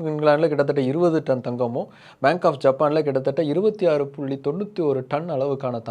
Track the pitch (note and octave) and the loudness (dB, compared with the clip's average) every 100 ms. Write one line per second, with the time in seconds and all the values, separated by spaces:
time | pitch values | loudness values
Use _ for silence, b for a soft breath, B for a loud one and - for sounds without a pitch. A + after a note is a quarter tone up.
0 | D#3+ D3+ D3+ D3 D#3+ C#3+ C#3+ C#3 B2+ D3+ | -2 0 4 4 2 2 0 0 0 2
1 | F3 D#3+ C#3+ C3 B2+ A#2+ B2 B2 G#3 B | 2 2 0 -2 -2 -4 -2 -2 -8 B
2 | B B - F3 F3 C#3 C#3 C3 D3+ D#3 | B B 0 2 0 2 2 2 2 2
3 | D3 C3 C3+ C3+ D#3 D3+ G#3+ G#3+ F3 D3 | 0 0 -2 -2 0 0 0 0 0 2
4 | C#3+ C#3+ C#3 C3+ C#3 D#3+ G3+ - D#3 C3+ | -2 -6 -8 -4 -4 -4 -6 -2 0 -2
5 | C3 D3 F3 C#3+ C#3 C3+ C3 A#2+ A2 | -2 -6 -4 -4 -2 -2 -4 -6 -8